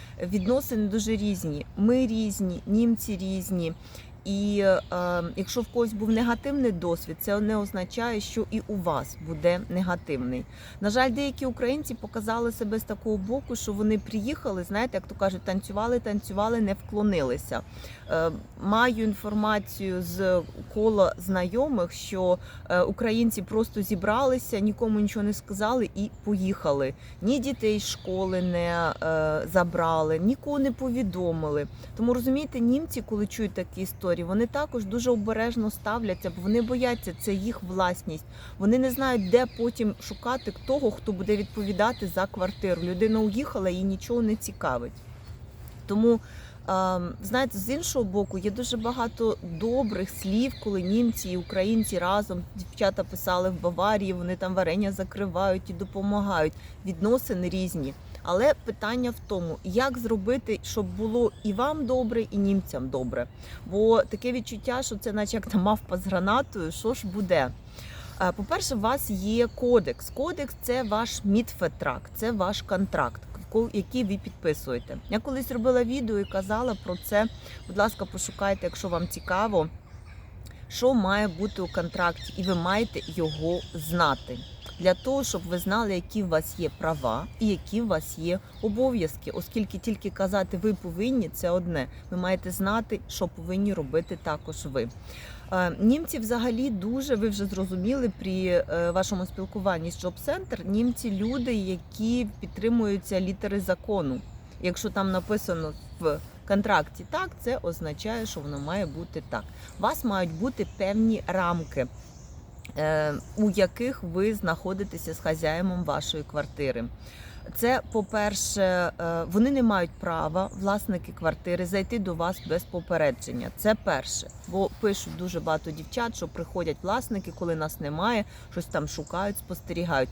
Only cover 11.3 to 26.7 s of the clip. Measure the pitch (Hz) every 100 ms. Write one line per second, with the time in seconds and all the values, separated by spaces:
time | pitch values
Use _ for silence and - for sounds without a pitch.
11.3 | 269 262 240 247 294 294 233 208 226 214
12.3 | 226 233 226 214 220 - 208 226 214 190
13.3 | 262 - 233 - 202 214 214 202 214 214
14.3 | 302 247 190 175 202 254 190 - - 196
15.3 | 185 - 190 - 202 226 240 233 208 -
16.3 | 196 214 233 208 196 - 208 208 175 131
17.3 | 123 - 117 - - - - - 160 165
18.3 | 151 - - 190 214 247 220 220 202 208
19.3 | 208 214 208 208 - 190 185 175 175 190
20.3 | 180 160 - - 214 220 208 185 - 175
21.3 | 185 180 220 294 233 175 - - 190 185
22.3 | 180 - - - 180 180 190 240 226 233
23.3 | 214 180 214 226 214 190 202 202 220 269
24.3 | 254 - 214 208 202 226 214 208 220 208
25.3 | 208 - 196 214 254 220 - 214 - 208
26.3 | 202 190 196 160